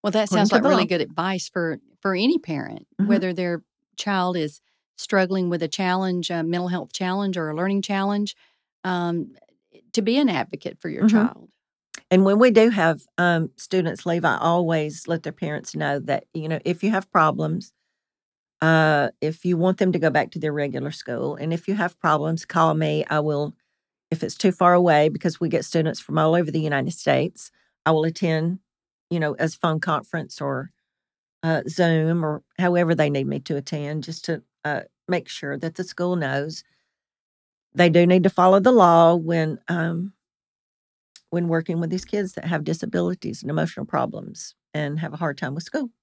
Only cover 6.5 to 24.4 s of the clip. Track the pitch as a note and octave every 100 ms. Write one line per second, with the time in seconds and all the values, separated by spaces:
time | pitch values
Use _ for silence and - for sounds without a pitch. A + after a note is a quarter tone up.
6.5 | F3 F3+ F3 - - F#3 F#3+ G3+ F3+ D#3
7.5 | D#3 F#3 G3 F#3+ G3 G3 G3+ G#3 - _
8.5 | _ _ _ F#3 F3+ F3 E3+ - - _
9.5 | _ _ _ _ - G#3 B3+ C#4 D3+ A#2+
10.5 | - - - D#3+ - A3 G#3+ A3 - -
11.5 | _ _ _ _ - _ F#3 F#3+ G#3 B3+
12.5 | A3+ A3+ G#3 E3 D#3+ - - F3 E3+ D#3+
13.5 | _ - F#3 E3 - F3 E3+ E3 A2 E3
14.5 | E3+ E3+ D#3+ D3+ D3+ - - - - E3
15.5 | D3+ - D3+ D3 C#3+ D#3+ C#3 _ E3+ D#3
16.5 | D#3+ - F3 F#3+ G3+ F#3+ F#3 D#3 C#3+ D#3
17.5 | E3+ - _ _ _ _ _ _ _ _
18.5 | _ D#3+ D#3+ D#3 D3 C#3 - D3+ D#3+ F3+
19.5 | F3 F3+ F#3 F#3 E3 D#3+ C#3+ - F3 D#3
20.5 | D3 C#3+ C3+ C#3+ D#3 - A#2+ C3+ D3+ D3+
21.5 | E3 - G3+ F3 - E3 D3+ D#3 E3 -
22.5 | E3+ E3 D#3 D#3 D3+ - D3+ D3+ D3 D3+
23.5 | - _ _ _ _ _ E3 - -